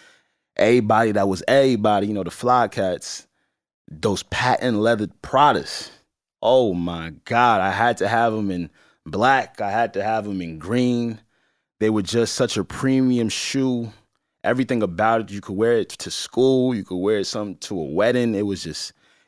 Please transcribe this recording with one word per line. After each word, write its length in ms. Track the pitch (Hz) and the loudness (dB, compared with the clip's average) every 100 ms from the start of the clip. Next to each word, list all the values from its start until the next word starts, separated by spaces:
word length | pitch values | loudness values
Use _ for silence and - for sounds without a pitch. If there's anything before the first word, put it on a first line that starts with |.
| - _ _ _ _ - | -20 _ _ _ _ 0
everybody 560 | 107 123 107 110 113 | 4 4 4 2 2
that 140 | 104 98 | 2 0
was 160 | 92 - | 0 2
everybody, 600 | 139 135 113 107 101 104 | 4 4 4 2 2 0
you 60 | |
know, 100 | 104 | -4
the 80 | 85 | -6
fly 360 | - 120 123 110 | -4 2 2 2
cats, 600 | - 95 87 - - - _ _ _ _ _ - | 0 -2 -2 -8 -14 -18 _ _ _ _ _ -20
those 340 | 78 110 92 | -4 -2 -2
patent 540 | - - 123 - 123 107 | -4 -2 0 0 0 0
leather 300 | 113 110 101 - | 2 0 -2 -8
Pradas. 680 | - 135 147 104 - - - - _ _ _ - | -2 4 4 4 -2 -12 -14 -20 _ _ _ -4
Oh 320 | 110 131 113 | 2 4 4
my 400 | 87 87 85 82 76 - | 0 -4 -6 -10 -12 -2
God, 360 | 117 120 104 | 2 4 4
I 100 | 95 | 2
had 260 | 92 120 113 | 0 0 0
to 100 | 98 | 0
have 260 | 117 117 | 2 0
'em 180 | 110 101 | 0 -2
in 180 | 90 82 _ _ _ 80 | -4 -6 _ _ _ -10
black, 560 | 95 123 135 - - | 0 2 2 0 -6
I 100 | 104 | -4
had 220 | 107 117 | -2 -2
to 100 | 98 | -2
have 220 | 104 110 104 | -2 -2 -4
'em 140 | 95 | -6
in 160 | 85 80 | -8 -10
green. 600 | 87 120 123 120 117 110 _ _ _ _ _ - | -4 0 0 0 -4 -8 _ _ _ _ _ -2
They 100 | 110 | 0
were 120 | 107 | 0
just 340 | 92 117 113 - | 0 0 0 0
such 220 | 120 107 | -2 -2
a 60 | |
premium 680 | - - 135 131 131 123 113 | -6 -4 0 2 2 2 0
shoe. 640 | - - 135 131 123 113 - _ _ _ _ | -4 -4 -2 -2 -2 -6 -14 _ _ _ _
Everything 380 | - 127 131 120 | -2 -2 0 0
about 380 | 98 85 110 117 | -2 0 0 0
it, 100 | 101 | -2
you 100 | 101 | -10
could 140 | - 95 | -6 0
wear 220 | 113 117 | 2 2
it 120 | 92 | -2
to 200 | - 90 | -8 -10
school, 640 | - - 113 131 131 127 | -10 -6 2 4 4 2
you 100 | 117 | -2
could 140 | - 90 | -4 -4
wear 220 | 98 104 | 0 0
it 60 | 92 | -2
some, 280 | 113 104 87 | -6 -8 -10
to 220 | - 95 | -8 -8
a 40 | |
wedding. 520 | 71 80 113 123 120 101 | -4 0 2 2 0 0
It 80 | |
was 200 | 104 95 | -2 -4
just, 300 | 82 78 - - _ _ | -8 -10 -12 -14 _ _